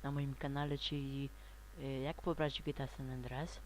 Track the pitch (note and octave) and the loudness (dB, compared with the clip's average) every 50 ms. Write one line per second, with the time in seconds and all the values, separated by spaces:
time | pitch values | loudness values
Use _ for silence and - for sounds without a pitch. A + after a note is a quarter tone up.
0 | - C#3 C#3+ C#3+ C#3+ C#3 C3+ - - C#3+ C#3 C#3+ D3 D3 C#3+ C#3 - - D3+ C#3+ | -2 0 0 2 2 0 0 0 0 0 2 2 2 2 2 2 2 0 0 2
1 | C#3 C#3 C3+ C#3 C#3 C3+ - - - - - - - - - F#3+ C#3 C3+ C3+ C3 | 0 0 0 0 0 -2 -4 -8 -14 -14 -14 -14 -14 -12 -10 -4 -2 0 0 2
2 | C3 D3 E3 - - F3+ E3 - D#3 D3 - - - - C#3+ - C#3 B2+ - - | 2 0 0 0 2 2 4 6 4 4 4 2 -2 -2 0 0 -2 -2 -2 -4
3 | C3+ C3 B2+ B2+ B2 B2+ B2+ C3 D3+ F3 - - - | -4 -2 -2 -2 -2 -2 -2 -2 -2 -2 -4 -8 -10